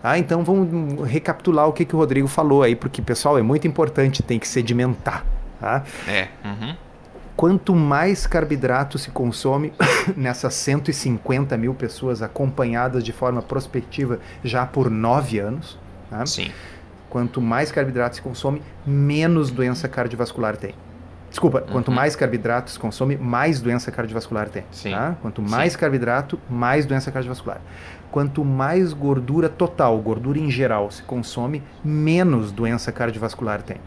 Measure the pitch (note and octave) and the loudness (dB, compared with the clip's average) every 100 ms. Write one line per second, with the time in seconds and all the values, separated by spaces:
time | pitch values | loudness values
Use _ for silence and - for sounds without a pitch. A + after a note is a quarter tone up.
0 | A#2 D#3 D3 E3+ E3+ G3 F#3 E3+ D#3 C#3+ | 2 2 2 2 4 4 2 0 -2 -2
1 | C#3+ C#3+ - E3 - D#3 D3+ D3+ F3 D#3+ | 0 0 0 -2 2 6 6 4 0 2
2 | D3+ C3+ C#3 C#3 D#3 C#3 B2+ A2+ C3+ - | 4 4 2 2 6 6 6 4 -2 -6
3 | A2 A#2+ D3 C#3+ A2+ D3 E3 C#3+ D3 - | -2 0 4 4 4 4 2 2 0 4
4 | C3+ C#3 - A#2 - - A#2 A#2+ B2+ B2 | 2 2 0 0 0 -2 2 2 2 0
5 | - - - - - - G#2 C3 C3+ - | -2 -2 -2 -2 -4 -8 -2 -2 -4 -12
6 | - G2+ F#2+ - G2+ G2+ A2+ E3+ - - | -2 -2 -2 -6 -10 -8 -8 -10 -14 -20
7 | - - - - E3 F#3+ - F3+ D3 C#3+ | -20 -20 -12 2 4 4 4 4 4 4
8 | F3 G3+ - E3+ D#3 D3 C3+ B2+ C#3 - | 2 2 2 2 2 0 2 0 0 -4
9 | - - B2 A2+ C3+ C3+ D3+ - - - | -6 -2 -2 0 0 0 0 2 4 4
10 | - F#3+ C3 B2 B2+ - - C#3+ D3 D3 | 2 0 0 0 -2 -2 0 0 0 -2
11 | C3+ A#2 - C3 C#3 B2+ A#2 C3 A#2 - | 0 0 2 0 2 0 0 -2 -4 -4
12 | C3 A#2 A2 - C#3 C3+ B2 A#2 B2+ B2+ | -2 -2 -4 -2 -2 0 0 2 0 0
13 | A2+ - B2+ B2 A2 C3+ C3 C3 - - | -2 -2 -2 -2 -2 -4 -4 -6 -6 -4
14 | C#3 A#2+ - - B2 A#2+ B2+ - B2+ A2 | -2 -2 -6 -10 -4 -2 0 2 2 2
15 | A2+ C3 C#3 G#2+ G2+ C3+ D#3+ - - - | 4 2 2 -2 -2 -6 -10 -14 -18 -18
16 | - G#2+ B2 - - - - - - - | -12 -6 -4 -4 -6 -8 -16 -18 -20 -20
17 | - B2+ A#2+ B2 A#2 A#2 D3+ D#3 C3+ B2 | -8 -4 -2 -2 0 0 0 0 0 0
18 | A#2+ A#2+ C3+ A#2+ C#3 D3 D3 - - C#3 | -2 -2 -10 -4 -2 -2 -6 -10 0 2
19 | C#3+ D3 D#3+ E3 C#3+ B2 B2+ B2 C3 C3 | 4 4 4 4 2 0 0 0 -4 -2
20 | A#2+ A#2 A#2+ - A2+ G#2+ G2+ - - - | -4 -2 -4 -2 -4 -2 -8 -12 -18 -20
21 | - - - - E3+ C3 - B2 A#2+ B2 | -18 -18 -14 0 2 2 0 -2 2 2
22 | C#3+ D3 B2+ A#2 A#2 A#2+ A#2+ - A2+ G#2+ | 2 2 0 0 0 0 -2 -6 -6 -2
23 | C3 C#3 B2+ A#2+ D3+ D3 A#2 A#2+ A#2+ - | 0 0 0 2 2 2 0 -2 -2 -6
24 | A#2 A2 - A2 G#2 G2+ F#2+ - G#2+ G2 | -4 -4 -4 -4 -4 -6 -12 -10 -6 -2
25 | C3+ E3+ A#2 - G#2 A2+ E3 E3+ D#3 C3+ | -2 -4 -6 -4 -2 2 2 2 0 2
26 | A#2 B2 C#3+ E3+ - A#2+ A#2+ C#3 C#3 C3+ | 2 0 -2 -8 -6 -2 2 2 2 0
27 | C3+ C3 B2+ B2+ - G2 - - - - | -2 -6 -6 -6 -8 -10 -12 -18 -18 -18
28 | - C#3+ C#3+ C#3 C#3 C3+ C3+ F3 F#3 D3 | -6 -2 0 0 0 0 2 2 2 0
29 | C#3+ C3+ B2 D3+ D#3+ D3+ F3 F3 C3+ A2 | 0 0 2 2 2 2 -2 4 4 4
30 | G#2+ A2 B2 C#3+ D#3 B2 C3 A2 G#2 G#2 | 0 -2 0 0 0 2 2 2 0 -4
31 | - B2 A2+ - A#2+ D3 C#3 - D3+ D3+ | -8 -6 -6 -4 -4 -4 -8 -8 -2 0
32 | D3+ E3 F3+ C3 G#2+ G2 A2+ A#2 - A2 | 4 4 6 4 0 -2 -2 0 -4 -4
33 | A#2 A2 A2 - A2+ G#2 - F2+ | -4 -2 -6 -4 -4 -4 -6 -12